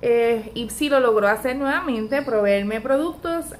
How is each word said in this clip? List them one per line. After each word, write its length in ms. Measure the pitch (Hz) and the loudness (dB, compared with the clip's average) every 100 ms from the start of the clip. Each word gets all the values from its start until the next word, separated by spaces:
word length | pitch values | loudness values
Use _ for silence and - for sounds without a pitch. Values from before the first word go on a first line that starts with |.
Eh, 500 | 240 233 233 233 214 - | 2 2 2 0 -4 -8
Ipsy 340 | 233 - 294 | -8 -4 0
lo 100 | 277 | 4
logró 280 | 247 214 202 | 4 4 4
hacer 280 | 214 262 254 | 2 0 -2
nuevamente, 680 | 277 302 330 233 220 277 | -2 -2 -2 -4 -2 -2
proveerme 580 | 277 226 208 202 202 220 | 0 0 2 2 0 -4
productos 760 | 233 269 330 330 349 339 320 - | 0 0 0 -4 -4 -4 -6 -6